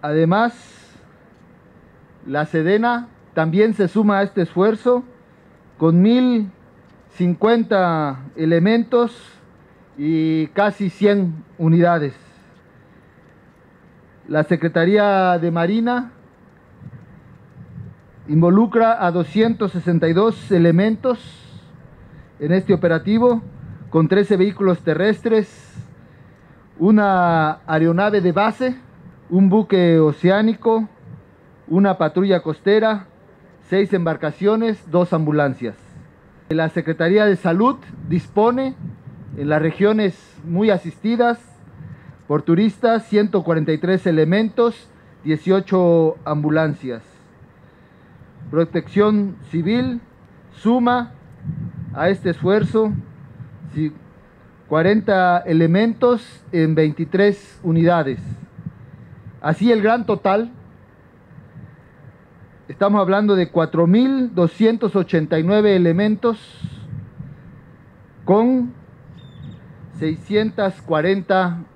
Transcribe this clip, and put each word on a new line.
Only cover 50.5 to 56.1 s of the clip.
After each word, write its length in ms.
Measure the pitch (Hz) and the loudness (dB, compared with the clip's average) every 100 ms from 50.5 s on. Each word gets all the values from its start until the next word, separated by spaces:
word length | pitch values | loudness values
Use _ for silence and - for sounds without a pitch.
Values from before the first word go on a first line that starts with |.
suma 640 | - 208 247 240 247 240 - - - - - - - - 135 | -6 -2 0 2 0 -4 -14 -20 -18 -12 -10 -12 -12 -14 -4
a 140 | 165 | -2
este 220 | 190 190 | -2 -4
esfuerzo, 600 | 165 180 208 - 220 220 202 - - - - - - - | -4 0 0 0 0 -2 -4 -10 -20 -20 -20 -20 -20 -14
sí, 200 | - 156 147 - - - _ - _ - | -6 -6 -8 -20 -20 -20 _ -20 _ -4
cuarenta 720 | 151 170 214 196 190 180 175 | 0 2 0 2 2 2 0
elementos 1040 | - 160 165 175 226 220 247 | 0 0 2 2 0 0 0